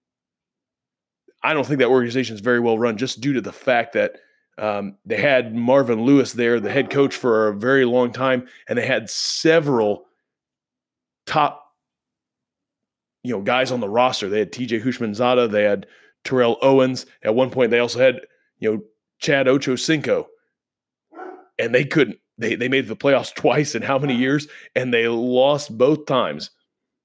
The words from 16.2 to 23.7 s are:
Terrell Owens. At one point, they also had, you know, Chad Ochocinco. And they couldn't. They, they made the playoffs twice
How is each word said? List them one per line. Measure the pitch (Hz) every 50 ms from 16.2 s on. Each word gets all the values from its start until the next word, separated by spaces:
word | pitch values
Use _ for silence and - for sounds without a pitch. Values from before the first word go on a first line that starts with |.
| -
Terrell | - 135 127 120 117 110 -
Owens. | 131 135 135 135 131 131 127 120 - - _ _ -
At | 110 110
one | 123 131 123
point, | 123 131 123 113
they | 120 120
also | 120 117 113 117
had, | 131 131 123 - - - _ _ _ _ _ _
you | - 110 107
know, | 104 - - _ _ _ _ _ _
Chad | - 160 143 135 135 131
Ochocinco. | 131 139 - 139 123 120 - - 160 147 131 117 101 85 76 - _ _ _ _ _ _ _ _ _ _ _ _ _ _ _ _ - - - - - - - _ _ -
And | 113 113 120
they | 127 143
couldn't. | 139 - 156 131 107 - - _ _ _ -
They, | 113 107 110
they | 95 120 127
made | 135 135 123 107
the | 113 -
playoffs | - 139 123 120 - - -
twice | - - 147 - 151 147 -